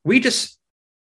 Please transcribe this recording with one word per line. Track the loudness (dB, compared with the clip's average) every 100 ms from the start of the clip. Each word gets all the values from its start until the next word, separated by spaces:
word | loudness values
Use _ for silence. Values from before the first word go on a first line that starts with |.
We | 0 2
just | 2 -2 -6 -14 _ _ _ _